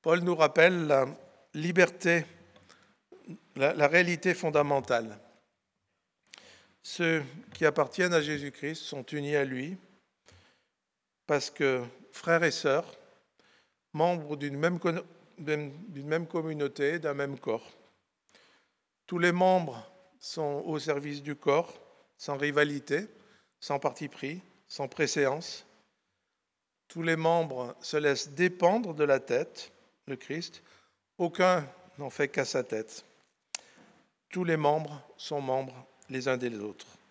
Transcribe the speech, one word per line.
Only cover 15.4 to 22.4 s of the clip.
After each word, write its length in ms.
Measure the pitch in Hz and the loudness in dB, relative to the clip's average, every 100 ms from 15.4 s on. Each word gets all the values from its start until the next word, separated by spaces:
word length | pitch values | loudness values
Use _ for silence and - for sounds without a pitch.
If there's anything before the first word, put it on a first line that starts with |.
| 151 151 143 147 214 | -4 -4 -4 -14 -16
d'une 180 | 139 143 | -14 -4
même 200 | 160 165 | -4 -2
communauté, 720 | 175 160 151 139 143 143 165 | -4 -4 -4 -4 0 -2 0
d'un 160 | 151 | -4
même 240 | 139 139 135 | -4 -4 -6
corps. 280 | - 110 - - _ _ _ _ _ _ _ _ _ _ _ _ - | -4 -6 -6 -20 _ _ _ _ _ _ _ _ _ _ _ _ -8
Tous 120 | 175 | 2
les 140 | 175 | 2
membres 580 | 175 185 185 160 117 110 - _ _ | 4 4 4 0 -10 -16 -20 _ _
sont 440 | - - 151 143 170 | -12 -6 -4 -4 -4
au 120 | 156 | -4
service 440 | 151 143 147 143 | -2 -4 -4 -10
du 120 | 143 | -10
corps, 380 | 143 147 143 175 - - _ _ _ | -2 2 2 2 -12 -20 _ _ _
sans 180 | - | -8
rivalité, 720 | 139 | -2